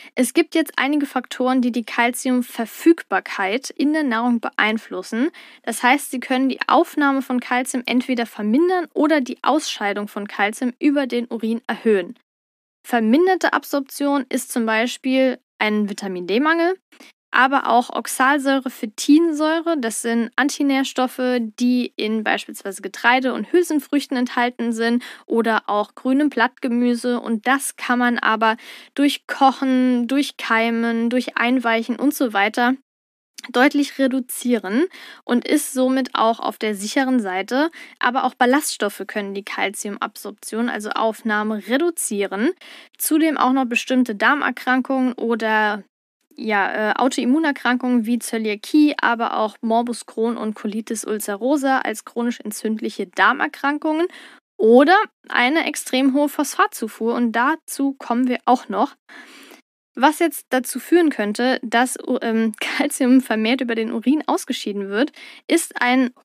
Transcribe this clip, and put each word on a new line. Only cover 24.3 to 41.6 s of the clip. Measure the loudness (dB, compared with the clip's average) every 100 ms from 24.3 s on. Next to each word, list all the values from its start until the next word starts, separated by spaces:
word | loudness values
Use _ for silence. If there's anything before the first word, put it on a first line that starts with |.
| -2 -2 -2 -4
sind | -2 0 0 -4 -14 -4
oder | 0 0 0 0
auch | -2 -2 -4
grünem | 0 2 2
Blattgemüse. | 2 0 0 -2 0 0 0 -2 -4
Und | -4 -2 0
das | 0 -2 -6
kann | -2 0
man | 0 0
aber | 0 2 0 0 -6 -20 -8
durch | 0 0 0 -6
Kochen, | 2 2 4 0 2 2 0 0
durch | -2 -2 -4
Keimen, | -2 0 2 0 0 0 0
durch | 0 -2 -2
Einweichen | 2 2 2 0 -2 0
und | 0
so | 2 0
weiter | 2 0 2 0 0 _ _ _ _ _ -20 -2
deutlich | 4 4 4 0 0
reduzieren | 0 0 -4 -6 -2 0 0 -2 -2 -6 -20 -12 -2
und | -2 2
ist | 0 0
somit | 0 0 0 -2 0
auch | 0 0
auf | -4 -4
der | -4
sicheren | -4 -4 -2 2 0
Seite. | 0 -4 -2 0 -2 -4 -18 -4
Aber | -2 0
auch | 0
Ballaststoffe | 2 4 4 0 -2 -4 -4 -8
können | -6 -6
die | -8
Kalziumabsorption, | -8 -8 -8 -8 -8 -6 -8 -8 -14 -14 -8 -4 -4
also | -4 -6
Aufnahme, | -2 -2 -2 -2 -2 -2 -6